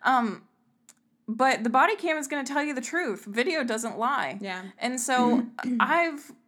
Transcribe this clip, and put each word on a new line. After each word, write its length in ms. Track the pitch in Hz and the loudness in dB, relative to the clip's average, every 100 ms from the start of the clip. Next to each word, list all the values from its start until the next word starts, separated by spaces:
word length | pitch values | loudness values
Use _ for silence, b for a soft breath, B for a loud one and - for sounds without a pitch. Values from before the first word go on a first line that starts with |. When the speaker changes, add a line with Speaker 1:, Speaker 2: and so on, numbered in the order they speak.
Speaker 1:
Um, 400 | - 262 226 180 _ _ _ _ _ _ _ _ - | 4 4 2 -4 _ _ _ _ _ _ _ _ -10
but 360 | 226 262 214 | 2 2 4
the 60 | 226 | 2
body 260 | 254 330 415 | 4 4 2
cam 220 | 330 311 | -2 -2
is 100 | 294 | -2
gonna 160 | 294 | -6
tell 200 | 262 285 | -2 -2
you 100 | 294 | -2
the 80 | 262 | -4
truth. 440 | 240 330 339 190 - | -4 -2 -2 -4 -6
Video 380 | 208 262 320 | -2 0 0
doesn't 340 | 247 220 233 - | -2 -2 -4 -2
lie. 400 | 233 277 139 196 | 0 0 -2 -6
Speaker 2:
Yeah. 220 | 202 185 190 - | -8 -8 -10 -6
Speaker 1:
And 200 | 240 254 | -4 -4
so 460 | 240 254 247 240 240 - | 0 4 4 4 0 -6
Speaker 2:
<clears throat> 160 | 254 247 | -4 0
Speaker 1:
I've 520 | - 330 339 285 - - | 2 2 2 -2 -14 -20